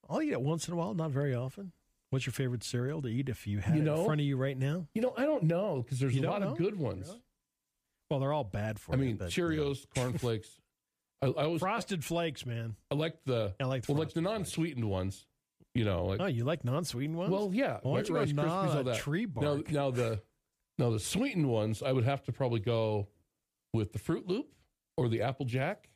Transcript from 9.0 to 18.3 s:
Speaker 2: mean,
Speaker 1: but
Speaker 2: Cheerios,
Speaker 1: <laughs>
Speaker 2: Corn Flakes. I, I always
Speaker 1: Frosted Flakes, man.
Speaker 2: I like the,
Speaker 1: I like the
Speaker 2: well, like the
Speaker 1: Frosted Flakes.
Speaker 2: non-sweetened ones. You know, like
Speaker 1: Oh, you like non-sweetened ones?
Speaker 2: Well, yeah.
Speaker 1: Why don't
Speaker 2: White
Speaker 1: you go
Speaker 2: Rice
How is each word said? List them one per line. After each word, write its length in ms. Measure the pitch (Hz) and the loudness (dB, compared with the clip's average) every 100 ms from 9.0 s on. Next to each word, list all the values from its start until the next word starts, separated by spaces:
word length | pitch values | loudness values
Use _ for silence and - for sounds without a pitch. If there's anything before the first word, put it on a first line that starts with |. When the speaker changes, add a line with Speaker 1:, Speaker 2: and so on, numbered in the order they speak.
| 131 | 2
Speaker 2:
mean, 100 | 107 | 0
Speaker 1:
but 120 | 90 | -2
Speaker 2:
Cheerios, 560 | 180 170 156 143 135 - | 0 0 2 0 -2 -6
Speaker 1:
<laughs> 60 | - | -2
Speaker 2:
Corn 220 | 127 - | -2 0
Flakes. 420 | 123 110 - - _ _ _ _ _ _ | 0 -2 -6 -20 _ _ _ _ _ _
I, 60 | - | 0
I 180 | 156 151 | 2 0
always 160 | 165 | 0
Speaker 1:
Frosted 420 | 185 220 - 190 | 0 -2 -2 -4
Flakes, 420 | - 170 170 127 127 | -2 0 0 -4 -6
man. 300 | 117 113 107 _ | -6 -6 -10 _
Speaker 2:
I 40 | 143 | -2
like 280 | 160 160 | -2 -4
the, 320 | - 120 104 95 | 0 2 0 0
Speaker 1:
I 40 | |
like 220 | 131 131 110 | -2 -2 0
the 80 | |
Speaker 2:
well, 60 | 143 | 0
like 100 | 160 | 0
the 40 | 165 | 0
Speaker 1:
Frosted 20 | 175 | 0
Flakes. 120 | 220 | -2
Speaker 2:
non-sweetened 520 | 175 - 165 131 110 | -4 -2 -2 0 0
ones. 360 | 95 95 - - _ _ _ - | 0 -2 -4 -16 _ _ _ -4
You 120 | 123 107 | 0 2
know, 200 | 87 90 | 2 2
like 140 | 98 | 0
Speaker 1:
Oh, 60 | 190 | 0
you 160 | 120 | 0
like 200 | 120 127 120 | 0 0 0
non-sweetened 520 | 139 175 120 147 165 | 0 -2 -4 -2 -2
ones? 140 | 175 | 0
Speaker 2:
Well, 180 | 190 208 | 0 0
yeah. 260 | 202 254 131 | 0 0 0
Speaker 1:
Why 0 | |
don't 100 | 127 | 0
Speaker 2:
White 160 | 151 - | 0 0
Speaker 1:
you 40 | 160 | 0
go 40 | |
Speaker 2:
Rice 120 | 143 | 2